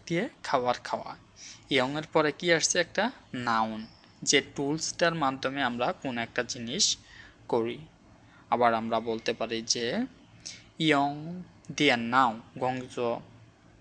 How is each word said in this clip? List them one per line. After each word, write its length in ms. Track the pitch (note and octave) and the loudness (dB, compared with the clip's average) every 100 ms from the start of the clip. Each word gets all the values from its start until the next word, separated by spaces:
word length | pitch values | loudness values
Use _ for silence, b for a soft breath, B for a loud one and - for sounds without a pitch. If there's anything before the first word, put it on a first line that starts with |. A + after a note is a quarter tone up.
| - | -4
দিয়ে 220 | E3+ B3 - | -2 -2 -6
খাবার 320 | - C3+ B2 A#2+ | -2 2 2 0
খাওয়া। 320 | - - - - - B B B - | -2 -6 -6 -14 -20 B B B 0
ইয়ং 280 | C3+ C3 D3 | 2 2 -2
এর 60 | D3+ | 0
পরে 200 | D#3+ D3+ | 2 2
কি 200 | - F3 | 2 2
আসছে? 280 | D#3+ - F3+ | 4 4 0
একটা 300 | E3 - A3 - - | 0 -2 -2 -4 -10
নাউন, 520 | C3 A#2+ A2+ A2 A2 A2+ - - - | -4 0 2 0 -4 -12 -18 -20 -6
যে 200 | D3 C#3 - - | 2 2 2 -2
টুলসটার 580 | C#3+ D#3 - - E3+ | -2 -2 -4 0 2
মাধ্যমে 480 | E3 C3+ C3+ C3+ C#3 | 2 0 0 -4 -2
আমরা 300 | B2+ A#2+ C3+ | -2 0 -2
কোন 260 | F#3 C3+ A#2+ | -2 -6 -4
একটা 240 | A#2 - | -2 -2
জিনিস 540 | A#2 B2 A#2 E3 - - B B B B - | -4 -6 -6 0 0 0 B B B B -2
করি। 300 | B2 A#2 C3 D#3 - - - B B - | 0 0 -4 -14 -20 -20 -20 B B -4
আবার 240 | A#2+ A#2+ | 4 4
আমরা 260 | A2+ A2+ A2+ | 4 2 -2
বলতে 320 | A#2 A2+ B2 | 0 -2 -2
পারি 300 | A2+ A#2 A#2 | -4 -4 -4
যে 440 | A#2 B2 A#2 F#3+ C4 - - B B B B - | -2 -2 -2 -2 -4 -8 -20 B B B B 0
ইয়ং 640 | D#3 C#3+ C#3+ D3 D#3 F3+ F3 - - C#3+ | 2 4 2 -4 -8 -10 -14 -16 -10 2
দিয়ে 200 | D3 A#2+ | 4 4
নাও 440 | A#2 B2+ B2 A2 - C3 | 4 4 4 2 -10 -4
গংজ 640 | B2+ C3 B2+ - A#2+ A#2 - - - _ - - | -4 -4 -6 -4 -2 -2 -8 -20 -20 _ -20 -20